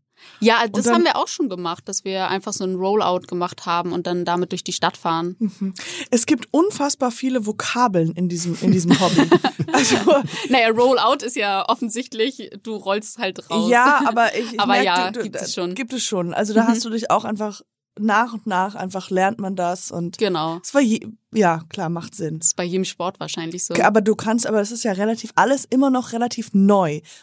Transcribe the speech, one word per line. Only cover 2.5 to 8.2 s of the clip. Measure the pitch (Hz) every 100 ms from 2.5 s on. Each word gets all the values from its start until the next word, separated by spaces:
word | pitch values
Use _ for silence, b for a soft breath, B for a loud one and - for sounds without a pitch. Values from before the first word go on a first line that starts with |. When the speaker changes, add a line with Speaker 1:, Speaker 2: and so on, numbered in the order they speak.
Speaker 1:
so | 202
ein | 185 185
Rollout | 190 208 180 180 185
gemacht | 180 175 - 180
haben | 175 175
und | 170 175
dann | 175 175
damit | 175 180
durch | 180
die | 180
Stadt | - 170 -
fahren. | 170 165 175 185
Speaker 2:
Mhm. | 214 - 190 185 B 359 B
Es | 240 -
gibt | 294 -
unfassbar | 285 392 - 285 - 254
viele | 233 262 254 208
Vokabeln | 214 - 240 247 180 165
in | 165